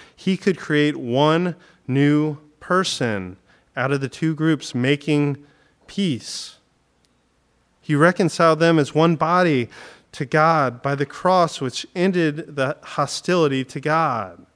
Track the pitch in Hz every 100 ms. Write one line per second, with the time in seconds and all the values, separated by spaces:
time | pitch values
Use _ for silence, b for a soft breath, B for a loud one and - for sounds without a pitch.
0 | B - 190 185 196 160 - 147 147 135
1 | 123 127 151 165 180 160 b b - 135
2 | 147 151 151 147 _ _ - 180 180 -
3 | 120 104 92 92 b b b 139 131 143
4 | 131 - 160 151 156 151 - 123 127 147
5 | 156 147 147 139 b b b b - -
6 | 190 117 - - - - _ _ _ _
7 | _ _ _ _ _ _ _ _ - 147
8 | 170 185 175 - 165 156 165 165 135 147
9 | 165 160 160 180 180 135 113 B B B
10 | _ - 135 156 160 160 131 120 139 139
11 | 143 - 180 185 165 - 131 - - 185
12 | 185 180 160 147 165 143 131 - - -
13 | 139 - - 180 151 131 127 147 147 160
14 | 156 117 92 87 -